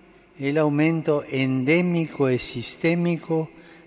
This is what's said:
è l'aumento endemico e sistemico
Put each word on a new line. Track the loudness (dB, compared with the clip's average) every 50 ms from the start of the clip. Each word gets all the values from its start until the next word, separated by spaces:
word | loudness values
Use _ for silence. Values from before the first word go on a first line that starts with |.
| -20 -20 -20 -20 _ _ _ -6
è | -4 -2
l'aumento | 0 2 2 2 2 2 2 2 0 0 0 0 0 0 -2
endemico | -4 -2 0 0 0 0 0 2 2 2 2 2 2 0 0 -2 -2 -2 0 2 2
e | 2 0
sistemico | -2 -6 -8 -8 -8 -8 -8 -2 0 0 0 2 0 0 -2 -4 -4 -4 -4 -4 -4 -6 -12 -20 -20 -20 -20 -20 -20